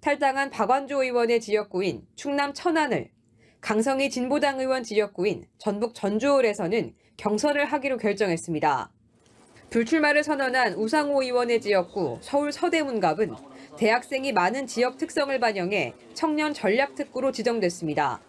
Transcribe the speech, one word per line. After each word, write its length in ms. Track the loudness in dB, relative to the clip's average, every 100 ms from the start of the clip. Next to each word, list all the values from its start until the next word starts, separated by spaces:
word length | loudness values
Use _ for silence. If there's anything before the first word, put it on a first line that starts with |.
탈당한 480 | 0 2 2 0 -4
박완조 540 | -2 2 2 0 -2
의원의 400 | 0 2 2 0
지역구인 640 | 2 -2 -2 -2 -2 -4 -10 -12
충남 380 | -4 -2 -2
천안을, 560 | -2 0 0 0 -2 -4 _ _ _ _ _
강성희 480 | -2 0 2 0 0
진보당 500 | -2 -2 0 0 0
의원 260 | -2 -2
지역구인 600 | 0 0 0 0 -2 -2 -10 _
전북 340 | -6 -4 -4
전주홀에서는 1000 | -4 -2 0 2 2 2 0 -2 -2 -4 -10 _ -6
경선을 480 | -2 0 0 0 0
하기로 320 | -2 -2 -2
결정했습니다. 920 | -2 0 0 0 -2 0 0 0 -4 _ _ _ _ _ -20 -20 -4
불출마를 560 | -2 2 2 4 4
선언한 520 | 2 0 0 2 0 0
우상호 460 | 0 0 2 2
의원의 380 | 2 0 2 0
지역구 560 | 2 2 2 -2 -4 -4
서울 300 | -2 0 0
서대문갑은 840 | -2 0 0 0 0 0 2 -2 -4 -16 -20 -20 -2
대학생이 560 | 2 2 0 -4 0
많은 340 | 2 2 0 -6
지역 300 | 0 -2 0
특성을 420 | -6 -2 0 0
반영해 540 | 0 0 -2 0 -2 -6 -18
청년 400 | -4 -2 0 -2
전략 400 | 0 0 2 0
특구로 380 | -2 -8 -2 -4
지정됐습니다. 920 | 0 -2 0 0 -2 -4 0 0 -2